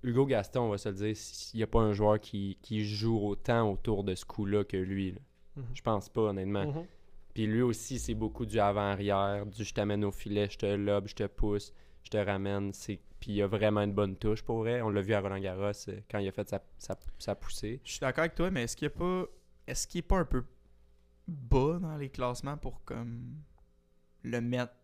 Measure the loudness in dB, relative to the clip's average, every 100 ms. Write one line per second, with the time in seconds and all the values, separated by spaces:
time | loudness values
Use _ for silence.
0 | 0 2 4 4 2 0 0 0 -2 -2
1 | -2 -2 -8 -14 -10 -2 2 6 6 6
2 | 6 4 2 -6 -4 -6 -4 -2 0 0
3 | 2 2 2 -2 2 4 4 2 0 0
4 | 0 -4 -6 -4 0 2 2 -2 -2 0
5 | -2 -4 -14 _ -16 -12 -8 -4 0 0
6 | 0 0 2 2 0 0 0 -2 -8 -16
7 | -20 -18 -12 -2 0 4 2 0 -4 -6
8 | -4 -2 -4 -4 -2 2 4 4 2 0
9 | 2 2 2 0 -4 -8 -6 -2 0 2
10 | 0 -2 -2 0 0 0 0 0 2 0
11 | 0 -4 -6 0 2 2 -2 -16 -20 -20
12 | -4 0 2 0 0 0 -2 -6 -6 -8
13 | -8 -12 -2 2 2 4 4 4 2 2
14 | 0 0 0 0 0 -2 0 0 2 0
15 | 2 2 2 -2 -4 -2 -2 -2 -8 -10
16 | -6 -4 -4 -4 -4 -6 -8 -18 -10 -8
17 | -8 -8 -4 -4 -2 -4 -4 -8 -8 -4
18 | -2 2 0 2 0 2 -2 -2 -4 -2
19 | -2 0 -4 -10 _ -20 -8 -6 -4 -4
20 | 4 4 6 2 0 -12 -20 -20 -20 -20
21 | _ _ -12 -10 6 6 6 2 -2 -4
22 | -8 -2 -2 -2 -6 -6 -6 -8 -10 -8
23 | -8 -8 -10 -12 -16 -20 -20 _ _ _
24 | _ _ -4 -2 0 0 -2 -6